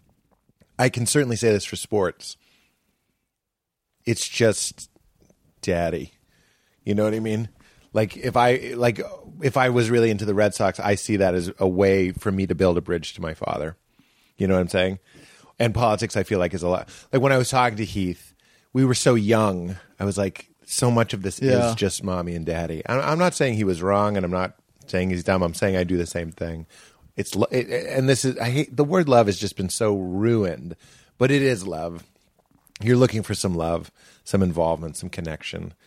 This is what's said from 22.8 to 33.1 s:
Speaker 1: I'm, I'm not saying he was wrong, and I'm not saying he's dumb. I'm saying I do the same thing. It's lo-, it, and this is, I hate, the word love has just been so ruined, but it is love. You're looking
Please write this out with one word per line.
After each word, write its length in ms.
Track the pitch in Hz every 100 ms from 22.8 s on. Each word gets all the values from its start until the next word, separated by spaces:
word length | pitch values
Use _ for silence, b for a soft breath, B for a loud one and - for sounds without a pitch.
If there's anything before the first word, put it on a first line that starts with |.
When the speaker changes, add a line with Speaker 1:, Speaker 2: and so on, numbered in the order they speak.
| -
Speaker 1:
I'm, 140 | 127
I'm 180 | 143 160
not 160 | 180
saying 200 | - 139
he 100 | 110
was 180 | 101 82
wrong, 340 | 92 101 104 101
and 80 |
I'm 60 | 87
not 220 | 92 92 - _ _ -
saying 240 | 92 92
he's 140 | 90
dumb. 180 | 85 92
I'm 120 | 85
saying 220 | 85 104 92
I 80 |
do 120 | 87 90
the 100 | 85
same 240 | 87 82
thing. 360 | - 82 82 82 b b b b -
It's 180 | -
lo-, 140 | 95 -
it, 180 | 127 -
and 400 | 123 - 135 131
this 160 | 131
is, 140 | 131 123
I 120 | 113
hate, 260 | 135 147 123
the 80 |
word 240 | 143 185 147
love 180 | 120 104
has 120 | 90
just 180 | 101 -
been 140 | 92
so 260 | - 110 101
ruined, 800 | 92 92 113 113 95 65 80 85 b b b b
but 140 | 131
it 120 | 143
is 240 | 135 110 95
love. 380 | 80 85 85 - _ _ _ _ _ _ -
You're 160 | 107 123
looking 260 | 127